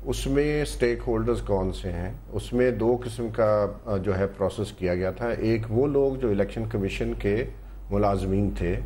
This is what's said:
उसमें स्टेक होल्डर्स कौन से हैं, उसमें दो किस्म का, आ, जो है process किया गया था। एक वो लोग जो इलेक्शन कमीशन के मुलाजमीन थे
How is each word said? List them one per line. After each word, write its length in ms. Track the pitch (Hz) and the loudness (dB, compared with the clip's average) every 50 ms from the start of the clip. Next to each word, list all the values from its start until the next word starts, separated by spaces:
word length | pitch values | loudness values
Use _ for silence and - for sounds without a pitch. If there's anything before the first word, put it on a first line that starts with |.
| - | -4
उसमें 580 | 135 123 - - 135 139 143 147 151 151 151 147 | -4 -4 -2 0 0 2 2 2 2 2 0 -2
स्टेक 360 | 143 - - 127 120 120 117 | -2 0 0 2 2 2 0
होल्डर्स 380 | - 127 113 110 113 117 117 107 | 0 0 0 0 2 0 0 -2
कौन 280 | - - 101 95 95 95 | 0 0 0 0 0 0
से 160 | 90 - - 95 | -2 -4 -6 -6
हैं, 260 | 87 85 90 95 110 - - - | -4 -4 -4 -6 -8 -10 -14 -6
उसमें 460 | - 104 - - 123 123 123 127 120 101 | -6 -6 -6 -2 2 4 4 4 4 2
दो 160 | 113 117 123 | 2 2 2
किस्म 320 | 120 117 120 110 117 120 113 | 2 0 -6 -6 -6 -6 -6
का, 520 | 110 - 113 107 107 104 101 95 - - - 117 | 0 2 4 4 6 4 2 0 -2 -6 -6 -2
आ, 80 | 104 95 | -2 -2
जो 140 | 90 104 | 0 0
है 140 | 95 92 98 92 - | 0 0 0 -2 0
process 400 | - 98 92 - - 104 - - - | -2 -2 -2 0 -2 -4 -6 -4 -4
किया 160 | 92 90 90 | 0 0 0
गया 180 | 90 92 - | 0 0 -2
था। 200 | - - 117 117 113 - - | -2 -2 -2 -2 -2 0 2
एक 220 | 110 117 110 110 113 | 2 2 2 0 0
वो 160 | 110 117 139 147 | 2 2 2 4
लोग 280 | 143 139 139 139 131 131 | 4 4 2 2 2 0
जो 120 | 127 117 | 0 0
इलेक्शन 340 | 101 98 101 95 - 113 110 110 | 2 2 0 0 0 -6 -6 -2
कमीशन 440 | - 107 98 95 - - 117 117 117 | -2 0 0 0 -2 -2 -2 -2 -2
के 200 | - - 101 101 110 131 - - - - - - - - - | 0 0 2 2 2 0 -4 -8 -14 -16 -16 -16 -14 -8 -2
मुलाजमीन 580 | 98 101 104 101 101 95 95 95 95 98 101 98 98 | 0 2 2 4 2 2 0 2 2 2 2 0 0
थे 200 | - 90 85 92 - - | 0 -2 -2 0 -2 -4